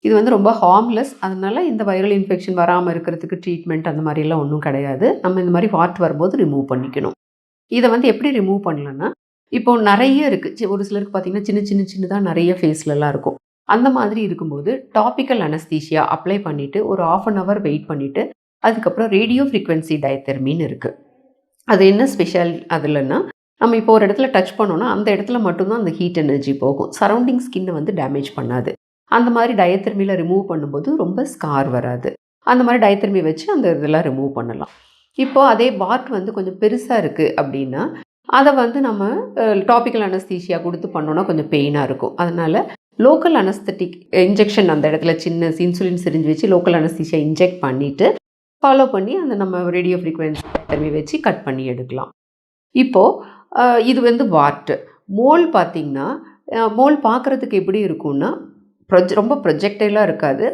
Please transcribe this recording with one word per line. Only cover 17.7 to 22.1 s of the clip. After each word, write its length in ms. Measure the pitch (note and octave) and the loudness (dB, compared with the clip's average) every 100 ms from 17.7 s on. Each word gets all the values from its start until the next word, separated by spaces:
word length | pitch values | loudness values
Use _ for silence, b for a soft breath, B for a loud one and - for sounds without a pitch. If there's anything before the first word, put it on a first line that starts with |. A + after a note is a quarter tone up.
| D3 - | -4 -4
பண்ணிட்டு 380 | D3 C#3 D3+ - - _ _ | -6 -4 -4 -6 -10 _ _
அதுக்கப்புறம் 460 | A3 A3+ - - A3+ | 0 0 -2 -2 0
ரேடியோ 320 | G3 A3+ B3 | 2 2 2
ஃப்ரீக்வன்சி 520 | C#4 A3+ - D#3+ D#3+ D3+ | 2 0 0 -2 -2 -2
டயத்தெர்மின்னு 680 | C#3+ C3+ C#3 C3 C3 D#3+ | -2 -4 -4 -4 -2 -2
இருக்கு. 260 | D3+ - - - _ _ _ _ _ _ - | -4 -6 -10 -10 _ _ _ _ _ _ 0
அது 160 | G3+ F#3+ | 6 6
என்ன 160 | G3+ | 6
ஸ்பெஷல் 480 | C4+ | 2